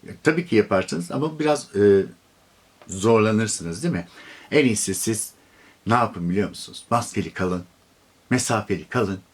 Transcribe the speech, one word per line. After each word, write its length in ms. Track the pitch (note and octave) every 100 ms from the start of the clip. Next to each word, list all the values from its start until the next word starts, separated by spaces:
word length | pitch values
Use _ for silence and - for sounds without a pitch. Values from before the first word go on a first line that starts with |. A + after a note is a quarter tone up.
| -
Ya, 60 | -
tabii 240 | - D#3+ E3+
ki 100 | A2
yaparsınız 540 | G2+ G2 F#2 - F3
ama 280 | C3 D3+ D#3
biraz, 380 | D3+ D3 - G2
e, 300 | G2+ G2 F#2 - _ _ _ _ _ _ -
zorlanırsınız 920 | F#2 G#2 A2+ G#2+ G#2+ A2 - E2+ E2+
değil 120 | E3+
mi? 140 | G#2+ E2+ - - - -
En 140 | D3
iyisi 300 | C3 G#2 -
siz 380 | F#2+ - G#2+ - _ _ _ - _ -
ne 80 |
yapın 360 | A#2 A#2 F#2 E2+
biliyor 180 | F#2 F2
musunuz? 360 | - - - -
Maskeli 420 | A#2 A2 - E2
kalın, 320 | - F#2 F2+ F2 _ _ _ _ _ _
mesafeli 580 | B2+ - A2+ G2+ F#2+ D#2
kalın. 320 | B2 G2+ G2 -